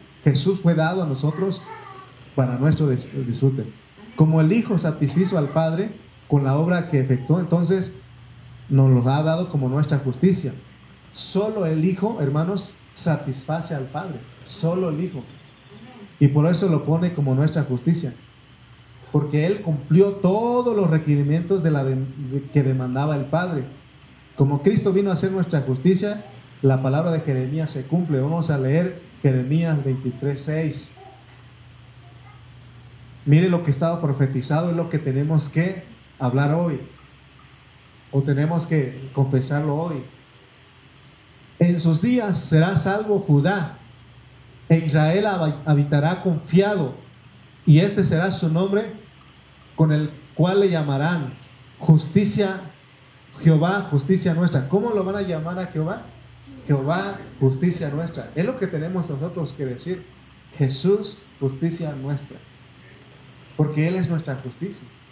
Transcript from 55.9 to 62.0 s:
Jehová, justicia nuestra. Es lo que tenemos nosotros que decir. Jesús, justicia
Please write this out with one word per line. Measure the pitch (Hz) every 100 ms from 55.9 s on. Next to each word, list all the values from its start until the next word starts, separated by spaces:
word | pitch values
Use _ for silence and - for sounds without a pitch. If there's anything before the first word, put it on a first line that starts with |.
| 240 - - - - - - -
Jehová, | 139 135 180 202 190 - -
justicia | 135 131 180 - 151
nuestra. | 147 165 - 117
Es | 151
lo | 214 262
que | 196
tenemos | 156 165 185 165
nosotros | 139 170 175 143
que | - 131
decir. | 123 170 180 - - - - - -
Jesús, | 135 - 180 208 208 - - -
justicia | 135 131 165 165 156 135